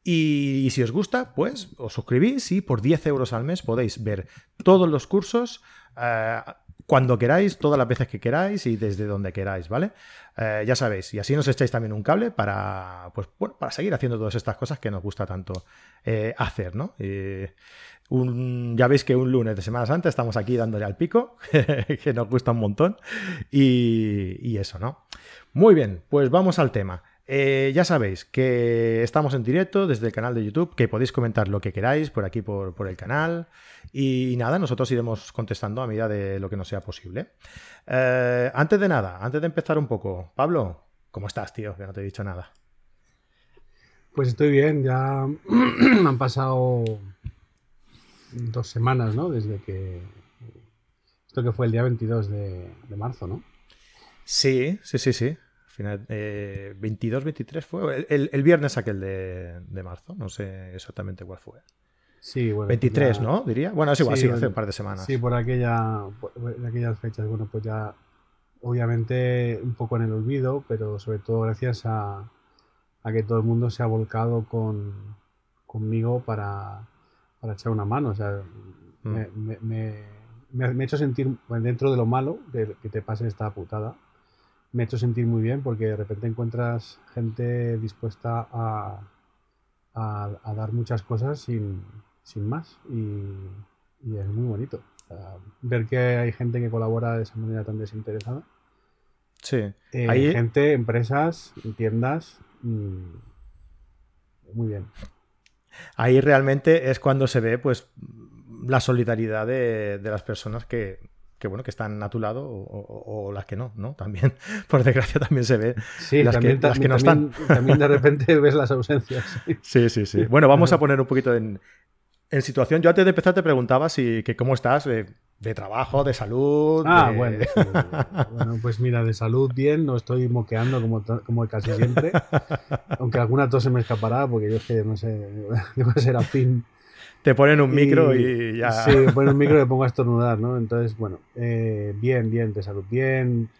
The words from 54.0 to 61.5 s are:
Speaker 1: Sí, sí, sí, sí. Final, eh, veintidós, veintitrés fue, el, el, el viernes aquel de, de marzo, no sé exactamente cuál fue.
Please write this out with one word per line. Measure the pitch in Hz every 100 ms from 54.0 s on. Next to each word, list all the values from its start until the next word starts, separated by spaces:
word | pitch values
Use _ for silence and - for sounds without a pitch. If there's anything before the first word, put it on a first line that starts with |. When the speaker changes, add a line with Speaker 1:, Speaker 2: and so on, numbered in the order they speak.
| - _ -
Speaker 1:
Sí, | - 139 131 139 202
sí, | - 127
sí, | 135
sí. | 117 123 165 _ _ _
Final, | - 104 101 110
eh, | 107 104 104 101 98 98 98
veintidós, | 107 107 117 127 147
veintitrés | 151 - 160 -
fue, | 170 170 135
el, | -
el, | 147 139
el | 139
viernes | 143 165 143 -
aquel | 110 98
de, | 95 95 92 90 87 85
de | 90 95
marzo, | 90 87 - 190
no | 98
sé | - 98 95 92
exactamente | 92 - - 98 92 92
cuál | 92
fue. | -